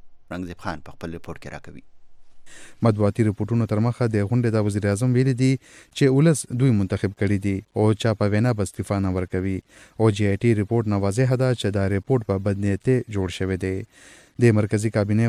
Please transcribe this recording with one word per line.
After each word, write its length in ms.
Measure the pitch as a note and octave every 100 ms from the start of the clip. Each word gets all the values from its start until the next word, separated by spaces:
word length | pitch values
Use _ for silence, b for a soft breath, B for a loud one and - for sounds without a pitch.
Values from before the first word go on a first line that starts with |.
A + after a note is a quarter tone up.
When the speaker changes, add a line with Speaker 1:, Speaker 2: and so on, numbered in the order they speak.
| - - -
Speaker 1:
رنګزیب 260 | F2 F2+ F2+
خان 220 | G2+ D#2
په 120 | D#2
خپل 220 | - E2+
رپورټ 240 | E2 - -
کې 100 | -
راکوي. 320 | D2+ - D2 - - - - - - - B B -
Speaker 2:
مطبوعاتي 420 | A#2 G#2 G#2 -
رپورټونو 420 | G#2+ G2+ G#2 A#2 A2
تر 120 | G#2
مخه 280 | A#2 A#2 A#2+
د 100 | G#2+
غونډې 340 | G2+ A#2+ A#2 A2
د 0 |
وزیر 300 | G#2 G2+ G2+
اعظم 260 | G2+ B2+
ویلي 200 | B2 C3
دي 260 | B2 C3 C3+ B B B
چې 80 | -
ولس 440 | C3+ C3+ E3 D#3 -
دوی 200 | B2 C3+
منتخب 460 | G#2+ F#2+ G2 G2 -
کړي 180 | G2+ G2+
دي 180 | G2+ G2 - G#2+
او 160 | G#2+
چا 220 | G#2+ A#2
په 100 | G#2+
وینا 280 | G#2 G#2 B2
به 100 | G#2+
استعفا 360 | F#2+ - G2+ G2+
نه 180 | G2 F#2
ورکوي. 420 | F2+ F#2 F#2+ F#2 - B B -
او 100 | A2+
جی 180 | G2+ G#2
آی 80 | G2
ټي 180 | A#2+ G#2
رپورټ 260 | G2 A#2 G#2+
نه 100 | G2+
واضحه 400 | G2 G2+ B2+ B2+
ده 180 | C3
چې 120 | A#2+ G#2
دا 220 | G2 G2
رپورټ 340 | G2+ - C3
په 140 | - G2
بدنیتۍ 580 | G2+ G2 G2+ F#2+ C3 B2+ -
جوړ 180 | G2 F#2
شوی 280 | - F#2+ F#2
دی. 200 | F#2+ F#2+ G#2+ B B B B -
د 60 |
مرکزي 460 | A#2+ G#2+ G#2 G#2+ A2
کابینې 360 | A2 G2+ G#2+